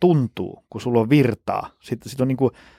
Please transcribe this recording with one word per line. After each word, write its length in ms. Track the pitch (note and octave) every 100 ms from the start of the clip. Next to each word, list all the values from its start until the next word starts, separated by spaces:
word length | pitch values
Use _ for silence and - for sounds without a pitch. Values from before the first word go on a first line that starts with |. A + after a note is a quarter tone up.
tuntuu, 640 | F3+ D#3 A#2 - F#2 F#2 _
kun 100 | G#2+
sulla 200 | B2+ A#2+
on 100 | A2
virtaa. 600 | D3 B2 G#2+ - G2+ - _
Sit, 180 | - A#2+ G#2+
sit 140 | A#2+
on 80 | B2+
niinku, 220 | C3 B2+ - -